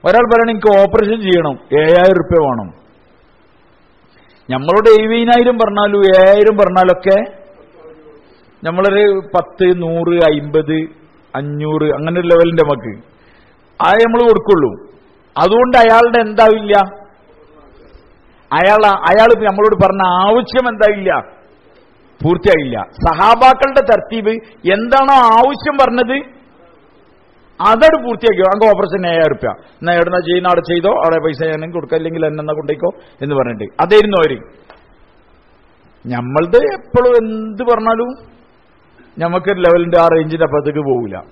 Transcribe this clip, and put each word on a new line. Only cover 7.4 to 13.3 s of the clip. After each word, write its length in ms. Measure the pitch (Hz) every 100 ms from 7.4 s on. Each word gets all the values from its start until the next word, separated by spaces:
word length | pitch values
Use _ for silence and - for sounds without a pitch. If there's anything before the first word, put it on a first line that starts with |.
| - - _ _ - - - - _ _ _ _
നമ്മളൊരു 580 | 160 175 196 196 208 196 -
പത്ത്, 480 | 180 170 - 185 180
നൂറ്, 320 | 165 165 170
അമ്പത്, 600 | 170 165 151 147 156 151 160 160 - _ _ _
അഞ്ഞൂറ് 480 | 131 147 147 151 156
അങ്ങനെ 380 | 151 139 156 175
ഒരു 80 | 170
ലെവലിന്റെ 340 | 170 170 165
നമുക്ക് 420 | 147 135 120 98 _ _ _